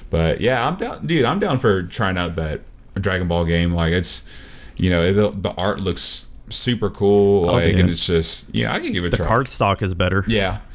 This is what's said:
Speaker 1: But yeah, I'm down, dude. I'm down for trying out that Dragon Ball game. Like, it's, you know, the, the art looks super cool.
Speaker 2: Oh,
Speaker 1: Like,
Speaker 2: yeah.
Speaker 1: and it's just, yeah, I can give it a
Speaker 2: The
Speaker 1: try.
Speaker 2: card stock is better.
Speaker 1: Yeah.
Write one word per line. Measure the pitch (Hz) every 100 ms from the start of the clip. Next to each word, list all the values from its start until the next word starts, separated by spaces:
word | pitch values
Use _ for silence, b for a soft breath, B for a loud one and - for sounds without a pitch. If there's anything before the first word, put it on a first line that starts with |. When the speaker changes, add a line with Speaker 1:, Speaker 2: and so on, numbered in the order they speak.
| B
Speaker 1:
But | 80 80 -
yeah, | 110 127 123
I'm | 185
down, | 233 -
dude. | 151 165
I'm | 120 185
down | 208 135
for | 120 95
trying | 87 - 101 90
out | 87 80
that | 78 76 - - -
Dragon | - 98 92 90
Ball | 85
game. | 85 85 87
Like, | 85 82
it's, | 87 87 - - B B B B B
you | 90
know, | 87 85
the, | 98 104
the | - 90 -
art | 92 -
looks | 95 85 - - - - -
super | - - 120 101
cool. | - 101 101 101 101 87
Speaker 2:
Oh, |
Speaker 1:
Like, | 87 85
Speaker 2:
yeah. | 95
Speaker 1:
and | 90
it's | 85 -
just, | 85 80 - -
yeah, | 107 110
I | 165
can | 339
give | 92
it | 87
a |
Speaker 2:
The | -
Speaker 1:
try. | -
Speaker 2:
card | 113 135
stock | - 107 98
is | 98
better. | 87 92 92 95
Speaker 1:
Yeah. | 110 95 101 -